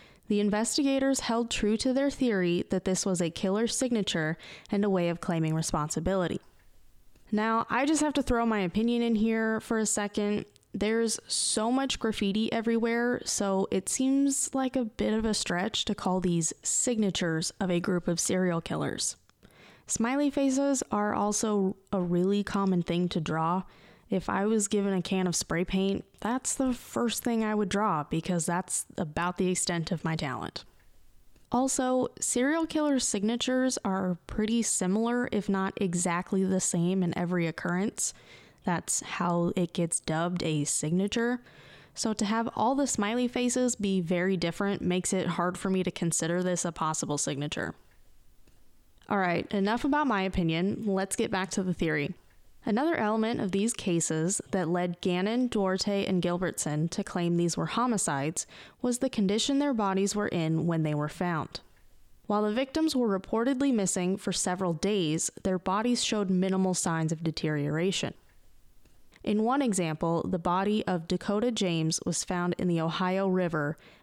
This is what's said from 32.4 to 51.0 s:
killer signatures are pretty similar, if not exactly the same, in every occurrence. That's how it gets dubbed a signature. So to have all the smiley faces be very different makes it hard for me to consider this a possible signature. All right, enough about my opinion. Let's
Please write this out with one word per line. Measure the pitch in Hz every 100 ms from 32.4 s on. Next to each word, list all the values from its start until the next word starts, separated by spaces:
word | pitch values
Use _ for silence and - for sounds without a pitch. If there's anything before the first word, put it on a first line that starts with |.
| 254 320 320
killer | 311 302 269
signatures | - 208 202 240 - 254 262 254 208
are | 190 190 175 -
pretty | - 214 233
similar, | 214 - 180 202 233 240 240
if | 208 196
not | 190 190 -
exactly | 196 175 180 170 180 190
the | 190 190
same, | - 175 170 190
in | 180 -
every | 175 180 165
occurrence. | 160 175 175 208 - - - - - - - -
That's | 170 - -
how | - - 175 175 170 -
it | 175
gets | - 170 -
dubbed | - 160 175 180
a | 160 151
signature. | 139 - 151 175 202 233 233 247 - - - - -
So | - 226
to | 214 202
have | 226 233 -
all | 220
the | 269 277
smiley | - 208 240 247
faces | 247 247 247 254 -
be | 196 190
very | 165 180 180 190
different | 170 165 202 202
makes | 180 180 180
it | 190 180
hard | 170 180 180
for | 196
me | 190
to | 180
consider | - 170 - 165 175
this | 185 180 175
a |
possible | 165 160 160 - 147
signature. | - 139 147 - - - - - - - - - - - - - - - -
All | 208
right, | 185 170 -
enough | 208 196 240 285
about | 294 302
my | 208
opinion. | 190 185 170 160 185 214 220
Let's | 190